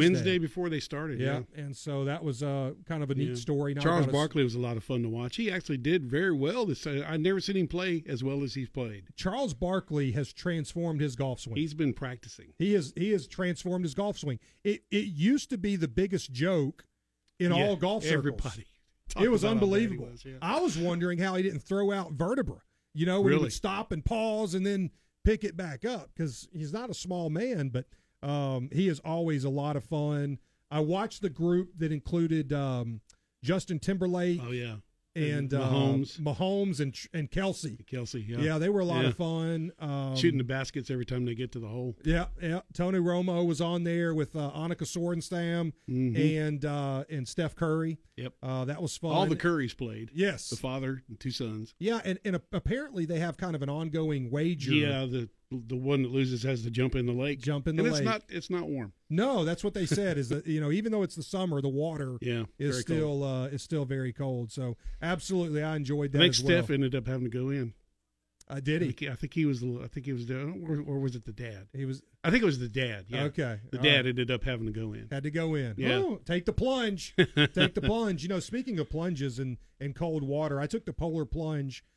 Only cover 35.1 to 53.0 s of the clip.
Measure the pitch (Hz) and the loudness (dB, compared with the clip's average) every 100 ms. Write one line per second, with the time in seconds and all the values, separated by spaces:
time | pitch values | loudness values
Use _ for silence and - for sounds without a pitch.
35.1 | - 151 147 139 139 131 131 139 135 139 | -2 0 0 0 2 4 4 4 4 0
36.1 | - 147 143 185 202 202 143 143 120 - | -2 -2 0 2 2 2 0 -2 -4 -8
37.1 | 170 147 - 196 175 160 120 - 127 120 | -6 -2 0 0 0 -4 -8 -8 -6 -4
38.1 | 127 104 117 151 156 170 202 175 131 127 | -6 -4 0 2 2 2 2 2 4 2
39.1 | 120 170 165 165 165 160 - 151 139 135 | 2 0 0 0 -2 -4 -6 -6 -4 -2
40.1 | 131 170 139 123 135 131 - 123 131 120 | 2 4 4 0 -2 -4 -6 -4 -4 -2
41.1 | 127 123 117 127 123 110 117 127 113 151 | -2 -2 -2 -6 -6 -8 -6 -6 -4 2
42.1 | 165 180 - 170 170 - - 180 190 175 | 2 0 -6 -4 -4 -4 -2 2 2 4
43.1 | 175 180 175 175 147 170 175 170 170 170 | 2 2 2 2 2 0 0 0 2 2
44.1 | 156 147 160 143 143 165 170 151 175 170 | 2 0 -2 -4 -4 -4 -4 -4 -2 -2
45.1 | 175 - 180 170 170 170 - - 127 127 | -2 -2 -2 0 0 -2 -4 -4 0 2
46.1 | 113 147 156 151 147 147 143 139 135 143 | 4 4 4 0 0 -2 -2 -2 -4 -4
47.1 | 156 127 - 160 - 170 156 160 160 _ | -6 -6 -2 -2 0 0 2 0 -4 _
48.1 | - 127 - 127 131 131 147 165 - 170 | -10 -10 -8 -4 -2 -2 -2 -4 -4 0
49.1 | 160 185 156 170 170 123 - 123 110 117 | 4 4 4 2 2 0 -4 -6 -6 -6
50.1 | 143 196 139 - 117 131 135 131 131 - | 0 0 0 -6 -6 -4 -2 -4 -4 -8
51.1 | 110 135 120 120 110 110 - 190 226 190 | -10 -6 -4 -4 -6 -8 -6 -2 -2 -2
52.1 | 185 208 180 - 196 - 247 294 220 | -4 -2 -4 -4 -4 -2 -2 -4 -4